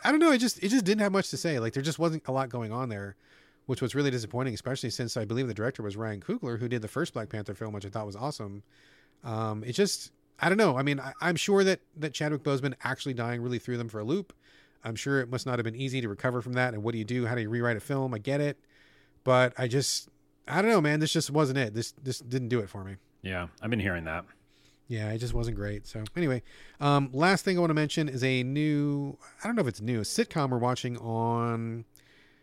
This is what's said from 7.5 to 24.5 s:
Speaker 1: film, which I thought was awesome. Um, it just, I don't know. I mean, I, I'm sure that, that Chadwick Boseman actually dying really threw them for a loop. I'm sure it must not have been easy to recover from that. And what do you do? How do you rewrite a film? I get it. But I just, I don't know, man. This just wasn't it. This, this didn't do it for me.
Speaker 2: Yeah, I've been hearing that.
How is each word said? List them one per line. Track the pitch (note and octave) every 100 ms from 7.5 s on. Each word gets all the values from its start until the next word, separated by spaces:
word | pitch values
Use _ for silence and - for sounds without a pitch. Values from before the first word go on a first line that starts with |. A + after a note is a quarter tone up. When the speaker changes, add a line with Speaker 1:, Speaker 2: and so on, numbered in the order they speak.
| G2
Speaker 1:
film, | A2
which | G#2 G2+
I |
thought | A2 G#2+
was | G2
awesome. | C#3 C#3+ G#2 G2+ - _ _ _ _ _
Um, | C3 A2 A2 G#2+
it | A#2
just, | B2 G3+ - - _ _ -
I | E3+
don't | G3
know. | G#3 B2+
I |
mean, | C#3 C#3
I, | C#3 -
I'm | E3 E3
sure | - G3
that, | F#3+ F#3 _ D#3+
that | D3+
Chadwick | - D3+ D3
Boseman | D3 C#3 C3+ B2+
actually | B2 C3 C#3+ B2
dying | A#2 A#2+
really | A#2+ A#2+
threw | - A#2+
them | A#2
for | A2
a |
loop. | G#2+ F#3 F#3+ - _ - _ _
I'm | - A2
sure | C#3 C#3
it | A#2+
must | B2+ C3+
not | B2
have | A2+
been | A2+
easy | C3+ B2
to | A#2
recover | G2+ C3 B2
from | A#2+
that. | B2 B2+
And | G#2+
what | A2
do | A#2
you | G#2+
do? | B2 A#2
How | A#2+
do |
you | G#2+
rewrite | A#2 A#2+ A2
a |
film? | - C#3 C3
I | A2+
get | G#2+ C#3+
it. | D3 C#3 _ _ _ _ _ _
But | - B2+ B2+ -
I | B2+
just, | C3 C3 - - _ _ _ -
I | D3+
don't | G#3+
know, | G#3+
man. | D3+ D3+
This | D#3
just | E3 C#3
wasn't | D3 D3 C3+
it. | A#2
This, | G#2+ A2+ -
this | C3+ B2
didn't | A#2+ C3 A#2+
do | A#2+
it | G2
for | G#2
me. | F#2+ G2 _ _
Speaker 2:
Yeah, | F#2+ F#2 E2+ -
I've | A2
been | A#2
hearing | G2 F2 D#2+
that. | E2 - - _